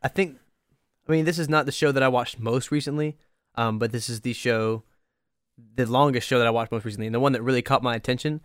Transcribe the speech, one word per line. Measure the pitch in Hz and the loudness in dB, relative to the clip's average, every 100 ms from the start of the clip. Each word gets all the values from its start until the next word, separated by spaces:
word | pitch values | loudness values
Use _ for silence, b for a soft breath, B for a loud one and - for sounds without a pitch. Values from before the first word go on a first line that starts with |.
I | 131 | -4
think, | - 185 131 _ _ _ _ _ _ - | -2 -2 -4 _ _ _ _ _ _ 0
I | |
mean, | 160 160 | 2 2
this | 170 | 0
is | 147 | 0
not | 151 139 | 0 0
the | |
show | - 151 | 0 2
that | 135 | 4
I | 131 | 2
watched | 127 123 - | 2 -2 -4
most | 113 123 - | -2 -2 0
recently, | 147 139 147 151 147 _ _ _ - | -2 -2 -2 -4 -6 _ _ _ -2
um, | 113 110 | -2 0
but | 117 | -2
this | 117 113 | -2 -6
is | 113 | -6
the | 123 | -6
show, | 113 123 113 110 113 - _ _ _ _ _ _ _ 113 120 | -2 0 2 0 -2 -8 _ _ _ _ _ _ _ -10 -4
the | 117 | 2
longest | 127 143 123 - | 4 4 2 0
show | 127 | 2
that | 117 | 4
I | |
watched | 117 113 | 2 -2
most | 117 110 | -4 -6
recently, | 101 110 | -6 -4
and | 117 | 0
the | |
one | 139 | 2
that | 123 | 2
really | 120 123 | 0 0
caught | - 135 | 2 0
my | 123 117 | 0 -2
attention | - 127 151 151 | -4 -4 -4 -6